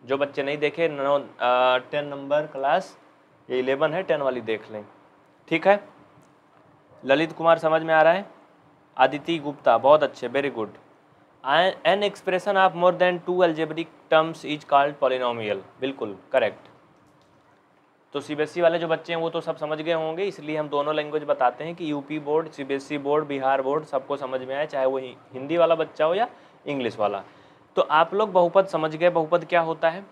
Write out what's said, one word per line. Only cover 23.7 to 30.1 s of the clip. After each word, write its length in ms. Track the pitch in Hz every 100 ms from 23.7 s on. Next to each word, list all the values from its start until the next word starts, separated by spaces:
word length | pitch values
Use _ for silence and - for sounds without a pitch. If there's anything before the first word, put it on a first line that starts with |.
| 147
सबको 320 | 151 135 131 143
समझ 240 | 131 131
में 140 | 127 135
आए, 100 | 151
चाहे 200 | 143 131
वो 120 | 135
हि-, 180 | 131 123 -
हिंदी 240 | 127 139 170
वाला 180 | 165
बच्चा 300 | 160 156 -
हो 100 | 156
या 140 | 185 240 - - _ -
English 320 | 139 120 113
वाला। 240 | 104 101 - - - _ _ -
तो 60 |
आप 320 | - 151 165
लोग 180 | 196 214
बहुपद 340 | 185 170 190 196
समझ 300 | 160 156 156
गए, 140 | 175
बहुपद 340 | 170 156 175
क्या 160 | 165 175
होता 300 | 160 156 165
है। 140 | 175 196